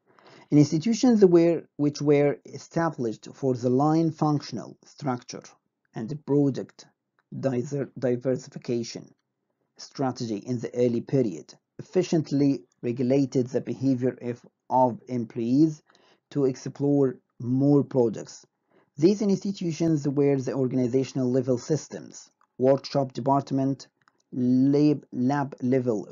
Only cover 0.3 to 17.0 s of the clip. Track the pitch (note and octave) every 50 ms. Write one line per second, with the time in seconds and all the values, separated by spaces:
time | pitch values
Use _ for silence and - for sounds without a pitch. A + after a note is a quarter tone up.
0.3 | - - - _ - D3 D3 D3 - D#3+ - A3+ A#3 G#3 - B3+ A#3 G#3 G#3 F3+
1.3 | E3+ E3+ E3+ E3+ E3+ D3 - - _ - C#3+ D3 C#3+ - D3 D3 D3 C#3+ C#3+ C#3+
2.3 | - - _ - - C#3 - - - E3 E3 E3 D3+ - B2 A2+ G#2+ - - -
3.3 | - - - C3 B2+ A#2+ A#2+ B2+ B2 C3 C#3+ D#3 D#3 E3 E3 D#3+ D#3 - D#3+ D3+
4.3 | D3 C#3+ - - C3 G#2 C2 B1+ - - _ - - - D3 C3+ B2 B2 - -
5.3 | - E2+ - - - _ _ _ _ _ _ _ _ C#3 A2+ G#2+ C#3+ D3+ - -
6.3 | C#3 C#3+ C#3+ C#3 B2 - G2 - _ - - - _ _ _ _ _ _ _ _
7.3 | - B2+ B2+ C3+ B2+ B2 A#2+ D3 C#3+ C#3+ B2+ - - C#3+ A#2+ B2 B2 B2 - C3+
8.3 | B2+ - - - - D#3+ - - A#2+ A#2+ A2+ - - - - - _ _ _ _
9.3 | _ _ _ _ _ _ _ _ _ _ - - _ - C#3 C3 B2 - B2 A2+
10.3 | G#2+ G2 - B2+ B2+ A#2 A#2+ - - B2 B2 B2 A#2 A#2 A#2+ - - C3+ B2 G#2+
11.3 | E2 D2 - - - _ _ _ _ - - - - F#3 F3 - - E3 C#3+ -
12.3 | C#3 C3+ C#3+ C#3 C#3 - - _ _ _ - B2 A#2+ B2+ B2+ B2 C3+ C#3+ C#3 B2+
13.3 | - C#3 A#2+ B2+ C#3 - - - A#2 - C3 C3+ C3+ A#2+ C3 B2 B2 - - A#2+
14.3 | A#2+ - - - _ _ _ _ A#2 B2+ B2+ B2+ A2 G2+ - - B2+ B2 A#2+ A2+
15.3 | - B2 A2+ A#2 B2+ C#3+ D#3+ D#3+ D#3 - _ _ _ _ _ _ _ _ _ _
16.3 | - C#3+ C#3 B2+ B2+ - - C#3+ - - C#3 C#3+ C#3+ C#3+